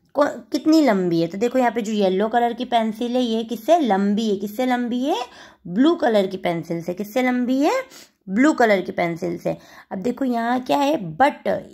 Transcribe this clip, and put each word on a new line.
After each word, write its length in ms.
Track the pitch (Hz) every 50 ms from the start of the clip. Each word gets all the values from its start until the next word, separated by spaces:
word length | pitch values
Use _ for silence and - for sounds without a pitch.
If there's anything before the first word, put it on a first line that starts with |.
| _ _ -
को-, 140 | 269 294
कितनी 540 | 277 - 240 - - - 285 294 320 311 320
लंबी 400 | 294 254 208 190 180 175 170 165
है। 60 | 165
तो 100 | 165 190
देखो 220 | 196 233 240 240 262
यहाँ 120 | 254 233
पे 100 | 202 247
जो 100 | 214 214
येलो 360 | 220 208 196 185 185 190 208
कलर 260 | 220 226 240 233 233 233
की 120 | 233 247
पेंसिल 500 | - 240 226 220 220 208 220 247 240 247
है, 60 | 254
ये 220 | 254 233 220 226 233
किससे 360 | 226 240 220 - - 330 349
लंबी 500 | 302 220 196 190 196 202 208 208 226 214
है, 60 | 196
किससे 300 | 196 214 208 208 - 254
लंबी 340 | 254 247 247 240 233 240 247
है, 180 | 254 285 370 480 - - - - - - - _ -
ब्लू 280 | 170 175 214 262 330 349
कलर 320 | 339 - 262 220 208 190
की 100 | 190 190
पेंसिल 440 | 190 - 175 170 170 160 - 170 170
से। 120 | 165 - 180
किससे 300 | - 208 208 - 254 254
लंबी 360 | 254 247 247 247 233 262 269
है? 120 | 285 349 480 539 523 - - - - _ _ _ - 190
ब्लू 240 | 190 220 269 311 302
कलर 280 | - 247 220 202 190
की 100 | 180 190
पेंसिल 460 | 185 - 175 170 170 165 190 170 175
से। 200 | 175 - 175 160 165 - - - - - -
अब 80 | - 190
देखो 260 | 185 247 247 - 277
यहाँ 340 | 254 240 233 226 233 247 254
क्या 180 | 254 - 277
है, 400 | 285 285 277 311 285 190 165 156
"But 300 | 160 262 285 - - - 208 185 170 - -